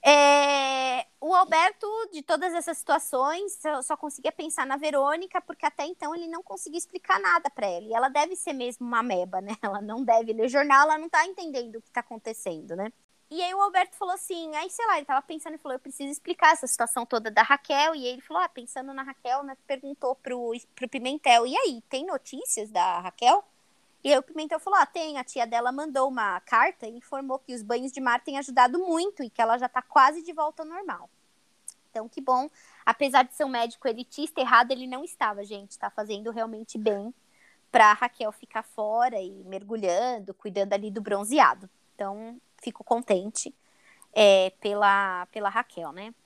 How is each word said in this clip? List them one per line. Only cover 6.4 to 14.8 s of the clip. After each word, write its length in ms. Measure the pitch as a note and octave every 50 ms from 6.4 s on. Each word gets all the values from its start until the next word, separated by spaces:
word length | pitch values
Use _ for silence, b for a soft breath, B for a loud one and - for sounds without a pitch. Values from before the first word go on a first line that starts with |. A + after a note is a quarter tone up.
| F#4+
conseguia 360 | - G4 F#4+ - E4+ D4 F4
explicar 420 | - _ - F4+ _ - F#4 G4
nada 300 | G4 F#4+ F4 E4+ E4+ -
pra 160 | _ - A3
ela. 180 | G3+ F3+ F3 G#3+
E 80 | G#3+ A3
ela 140 | A3+ B3 C4+
deve 260 | C4 D4 D4 E4 F#4
ser 180 | E4+ - - D4
mesmo 340 | C4+ B3 A#3+ A#3+ - B3
uma 140 | A#3+ A#3+ A#3
ameba, 400 | A3+ B3 G#3 F3+ F3+ F#3 F#3 F#3
né? 160 | F#3+ G3+ A3 -
<laughs> 40 | -
Ela 180 | G#3+ G3 G#3 G3+
não 200 | G#3 G#3+ A#3+ C4+
deve 300 | A3+ A3+ A3+ A#3 A3+ A3
ler 160 | A3+ A3 B3+
jornal, 340 | A#3+ C#4 C#4+ D4 C#4 C4+ C#4+
ela 160 | D#4 D#4 D#4
não 100 | D#4 E4
tá 180 | - D4+ D#4+
entendendo 500 | F4+ F#4+ F#4+ F#4 D#4+ C#4 C4+ A#3+ A3+ G#3+
o 60 | A3+ -
que 80 | _
tá 100 | _ B3
acontecendo, 760 | A#3 _ A#3 A3 _ A3+ A3 - - G3 E3+ D#3 - - D#3+
né? 140 | F3+ G3 A3 - _ _ _ _ _ _ _
E 100 | D4 D#4+ F4+
aí 120 | F4 F#4
o 60 | G4
Alberto 340 | G4+ G4+ F#4 F#4+ F4+ - -
falou 180 | - G#4 F#4 F4+
assim, 380 | F#4+ - - F#4 E4+ E4 D#4+ D4+
aí, 120 | D4+ D#4+ F#4
sei 140 | - -